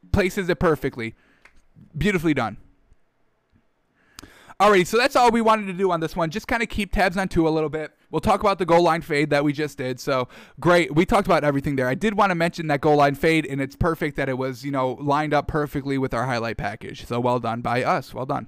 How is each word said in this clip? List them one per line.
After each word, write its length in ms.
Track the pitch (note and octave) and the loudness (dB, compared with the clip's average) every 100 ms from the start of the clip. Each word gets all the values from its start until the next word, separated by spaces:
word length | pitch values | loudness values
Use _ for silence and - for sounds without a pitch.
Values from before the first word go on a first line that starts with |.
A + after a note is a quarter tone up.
| _ | _
Places 380 | G3 F#3 G#3 F3+ | 0 0 -2 -4
it 100 | F3 | 0
perfectly. 560 | F3 - C#3 B2+ A2+ - _ _ _ _ _ _ - D#3 | 2 2 -2 -6 -10 -12 _ _ _ _ _ _ -14 -4
Beautifully 360 | F3 F#3 D#3+ | 0 0 0
done. 240 | C#3 A2 G#2+ - _ _ _ _ _ _ _ _ _ _ _ _ _ _ - - - - - | 0 -2 -8 -20 _ _ _ _ _ _ _ _ _ _ _ _ _ _ -20 -20 -20 -20 2
Alrighty, 280 | G3+ G3 F3+ | 4 6 4
so 100 | A3 | 2
that's 200 | C4+ C4 | 2 4
all 140 | A#3+ | 4
we 120 | A#3 | 4
wanted 240 | A3+ A3 G3 | 2 2 0
to 80 | |
do 160 | F3+ F#3+ | -2 0
on 100 | E3 | 0
this 160 | D#3+ - | -2 -2
one. 140 | E3 | -4
Just 180 | F3+ - | -4 -4
kinda 160 | A#3 | -4
keep 280 | A3+ - G3+ | -2 -4 -4
tabs 260 | G#3 F#3+ F3+ | 0 0 0
on 100 | F#3+ | -2
Tua 220 | F3+ D#3+ | 2 2
a 20 | |
little 160 | D#3+ D3+ | 2 -2
bit. 240 | D#3 D3+ _ _ | -6 -10 _ _
We'll 100 | D#3 | -4
talk 200 | G#3 G3+ | 0 2
about 180 | G#3 G3 | 2 0
the 60 | |
goal 180 | F3 E3+ | 2 4
line 200 | F3 E3 | 4 2
fade 260 | D#3+ D3 D3+ | -2 -2 2
that 140 | C#3+ | 2
we 80 | D3 | 2
just 240 | C#3+ D3+ - | -2 -6 -6
did. 240 | B2+ B2+ | -8 -6
So, 280 | - C3+ B2 - - - | -2 -2 -2 -10 -20 -2
great. 360 | E3 F3 E3 | 4 4 4
We 100 | D3 | 0
talked 220 | F#3+ A3+ G3 | 2 2 4
about 180 | E3 | 2
everything 320 | D3 C#3 D3+ C#3 | 2 0 -2 -2
there. 120 | B2+ | -2
I 60 | |
did 200 | C3 G#3+ | 0 -2
wanna 200 | G3+ G3 | 0 0
mention 340 | F3 E3+ - D#3+ | 2 -2 -4 -4
that 120 | C#3+ | 0
goal 160 | D#3 D3 | 4 4
line 200 | C#3+ C#3 | 4 2
fade, 280 | D#3+ D#3+ | 2 2
and 160 | D3 C#3 | 0 -4
it's 160 | C3+ - | -6 -2
perfect 400 | E3+ D#3+ D#3+ C#3+ | -2 0 -4 -4
that 140 | C3+ | -4
it 80 | B2+ | -2
was, 260 | C3 B2+ | -4 -6
you 60 | C#3 | -6
know, 220 | C#3 C3 B2 | -2 -2 -2
lined 360 | C#3+ C#3+ D3+ | 0 0 2
up 120 | D3 C#3+ | 0 0
perfectly 520 | D#3 D3 D3 C#3 C3+ | -4 -4 -6 -4 -4
with 160 | C3 | -2
our 100 | A#2+ | -4
highlight 320 | B2 A#2 A2+ A2 | -2 -4 -4 -6
package. 480 | G2+ A2 - - | -8 -8 -14 -16
So, 160 | - A#2+ | -8 -2
well 180 | B2 B2 | 0 0
done 220 | A#2 A#2 | -2 -4
by 240 | A#2 A#2+ | -2 -2
us. 300 | B2 E3+ - | 0 -2 -4
Well 120 | A#2 C3+ | -12 -6
done. 200 | C3+ | -6